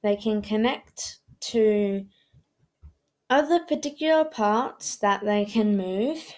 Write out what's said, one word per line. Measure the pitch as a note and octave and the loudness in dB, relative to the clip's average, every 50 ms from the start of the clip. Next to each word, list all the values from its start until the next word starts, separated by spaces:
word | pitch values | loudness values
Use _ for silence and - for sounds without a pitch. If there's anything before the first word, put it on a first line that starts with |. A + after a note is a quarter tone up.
They | - G#3 G3+ | 2 0 0
can | G3+ G#3 A3+ G#3+ G#3+ | 0 0 -2 -2 -2
connect | G#3 G#3 G#3+ G#3+ A3 B3 C4+ - - - _ - - - - - _ _ - _ | -2 -2 -2 0 0 0 0 -2 -10 -18 _ -12 -12 -12 -12 -16 _ _ -18 _
to | - - - A#3 A3 G#3+ G#3 G#3 G#3 G3+ G3 G3 G3 G3 _ _ _ _ _ - _ _ _ _ _ _ _ _ - - _ _ _ _ _ _ _ _ | -12 -4 0 2 4 4 4 2 0 0 -2 -4 -6 -10 _ _ _ _ _ -20 _ _ _ _ _ _ _ _ -20 -20 _ _ _ _ _ _ _ _
other | B3 C#4 D4 D4 E4+ F4 | 2 2 4 4 2 2
particular | E4+ - D4+ D4+ - D4 C#4+ - D#4 D#4 D#4+ D#4 D#4 | 2 0 -4 -4 -4 -8 -8 -4 0 2 4 4 4
parts | D#4 - - G#3+ G#3 G#3+ A3+ B3+ - - - - - - - | 2 0 -2 0 2 2 0 0 -4 -8 -10 -10 -10 -6 -2
that | - G3+ G3 G3 - | 0 0 0 0 0
they | G#3 G#3 G#3 G#3 | 0 0 0 0
can | G#3 G#3 A3+ G#3+ G#3+ G#3 | 0 0 0 2 2 2
move | G3 F#3 F#3 F#3 F#3+ A3 C#4 D#4+ D#4+ - - - | 0 0 -2 -2 -2 -2 -2 -2 -6 -10 -14 -18